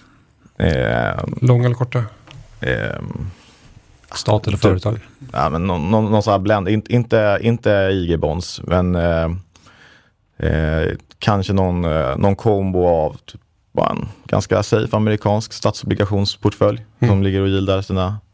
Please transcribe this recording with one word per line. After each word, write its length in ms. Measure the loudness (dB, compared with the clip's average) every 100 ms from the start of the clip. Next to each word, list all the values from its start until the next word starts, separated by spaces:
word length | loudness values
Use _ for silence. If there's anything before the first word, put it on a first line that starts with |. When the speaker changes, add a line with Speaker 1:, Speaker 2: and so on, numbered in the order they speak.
| _ _ _ _ _ -2
Speaker 1:
eh, 640 | 0 2 0 0 -2 -4 -6 0
Speaker 2:
Långa 240 | 2 4 2
eller 100 | 0
korta? 280 | -2 -4 -4 -10 -20 -20 -20 -6
Speaker 1:
ehm, 680 | -4 -2 -4 -8 -10 -10 -10 -14 -20 -20 -20 -20 _ _ -14
Speaker 3:
Stat 360 | -6 0 0 0
eller 100 | 0
Speaker 1:
typ, 40 |
Speaker 3:
företag? 380 | 0 0 -2 -6 -10 -20 -8
Speaker 1:
ja, 160 | -2 -2
men 180 | 0 -2
någon, 240 | -2 0
någon, 200 | 0 2
någon 120 | 0
sån 80 | 2
här 80 | 0
blend. 300 | 2 0 2
In-, 140 | -2 0
inte, 500 | 0 2 2 2 2
inte 280 | 0 0 2
I 360 | 2 2 0 0
G-bonds, 540 | 0 0 -2 -6 -10
men, 320 | -2 0 2 2
eh, 340 | 0 0 -2 -4 -10 _ -20 -20 -20 -20 _ _ _ -6
eh, 500 | -2 0 0 0 -2 -4 -12 -4
kanske 340 | 0 0 2
någon, 320 | 0 0 0 0
eh, 320 | 0 -2 0
någon 180 | 0 2
kombo 520 | 2 2 2 2 2
av 300 | 2 0 -6 -20
typ 160 | -20 _ _ _
bara 180 | -2 -2
en 180 | -2 -8 -10 -2
ganska 360 | -2 0 0
safe 320 | 2 0 0 0
amerikansk 560 | 0 0 0 -2 -4
statsobligationsportfölj 1300 | -4 -4 -2 -4 -2 0 0 -2 0 -2 2 0 0 -10 -2
Speaker 2:
Mm. 120 | 2
Speaker 1:
som 120 | 4
ligger 180 | 2 2
och 60 | 2
yieldar 340 | 0 0 0
sina 360 | 0 -2 -2 -4 _